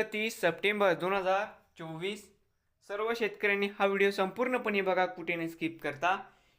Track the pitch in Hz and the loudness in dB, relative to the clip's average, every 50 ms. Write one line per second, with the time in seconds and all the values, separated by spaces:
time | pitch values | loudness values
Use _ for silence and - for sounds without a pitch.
0 | 214 214 - 214 214 226 - - - 170 165 - - 202 214 208 202 190 170 147 | 0 0 -2 -4 -4 -4 -2 0 0 0 0 2 0 0 2 4 4 2 2 2
1 | 165 185 196 196 185 185 190 196 214 214 - - _ _ _ - 165 160 160 160 | 0 -2 -2 0 2 2 0 0 0 -4 -10 -20 _ _ _ -14 -12 -10 -8 -6
2 | 175 196 214 208 - - _ _ _ _ _ _ _ _ _ _ _ - 202 208 | -6 -6 -6 -8 -12 -20 _ _ _ _ _ _ _ _ _ _ _ -8 -6 -4
3 | 220 226 233 233 233 196 - - - 202 202 202 202 202 202 - 202 196 196 196 | -2 -2 0 0 -2 -2 -2 0 2 2 2 2 0 -2 0 2 2 2 4 4
4 | 196 196 202 196 190 185 190 - 254 247 254 240 - 220 208 202 190 185 180 180 | 4 4 4 2 0 0 0 -2 0 0 0 -2 0 0 0 2 2 2 2 2
5 | 185 180 180 - 165 170 175 170 165 165 165 - 165 160 165 - - 147 135 135 | 2 0 -2 -6 -4 -4 -4 -2 -4 -6 -6 -4 -6 -6 -6 -4 -6 -6 -4 0
6 | - 175 190 202 - - _ _ _ _ _ | 0 0 0 0 -4 -14 _ _ _ _ _